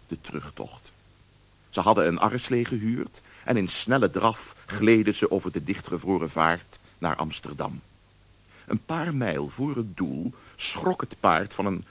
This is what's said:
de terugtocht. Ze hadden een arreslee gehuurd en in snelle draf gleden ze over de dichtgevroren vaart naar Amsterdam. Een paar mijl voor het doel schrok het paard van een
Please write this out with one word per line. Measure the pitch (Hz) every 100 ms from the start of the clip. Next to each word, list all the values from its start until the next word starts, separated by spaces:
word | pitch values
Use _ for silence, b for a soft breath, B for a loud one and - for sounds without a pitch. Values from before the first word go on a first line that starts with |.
| -
de | 82
terugtocht. | - 76 73 - - - - - - _ _ _ _ _ _
Ze | -
hadden | 92 104 82
een | 85
arreslee | 107 120 - 120 117
gehuurd | 120 110 120 - - - B
en | B 120
in | 92
snelle | - - 131 98
draf | 90 113 113 - - B
gleden | 101 107 113 104 -
ze | -
over | 98 92
de | 85
dichtgevroren | 73 98 - 85 87 92 80
vaart | 82 80 87 - - b b
naar | 85 76
Amsterdam. | 78 - - 71 78 - - _ _ _ _ _ _ B B
Een | 110 -
paar | 160 170 139
mijl | 113 73 73
voor | - 143 131
het | 110 85
doel | 85 69 117 - B B
schrok | - - 185 185
het | 123 -
paard | 98 82 98
van | - 101
een | 87 85